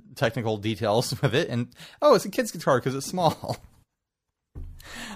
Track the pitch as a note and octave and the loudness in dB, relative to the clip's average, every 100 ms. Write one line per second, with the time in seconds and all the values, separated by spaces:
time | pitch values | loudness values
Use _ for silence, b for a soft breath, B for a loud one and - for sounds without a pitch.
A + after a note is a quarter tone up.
0 | - - A#2 C3 A2 G#2+ G#2+ G#2+ G#2+ A2 | -14 -2 -2 0 -2 -2 -2 -2 2 2
1 | - - - B2+ F3 A#2+ B2 - B B | 2 0 2 2 0 -2 -4 -10 B B
2 | D4 G#3 G#3 C4 A#3 E3 E3 B2+ C3 C3+ | 6 6 4 -4 -4 -2 2 2 2 -4
3 | - F#3 D#3+ - - - - _ _ _ | -6 0 0 0 -6 -8 -10 _ _ _
4 | _ _ _ _ _ - - - B A#3+ | _ _ _ _ _ -14 -12 -14 B -14
5 | A#3+ | -14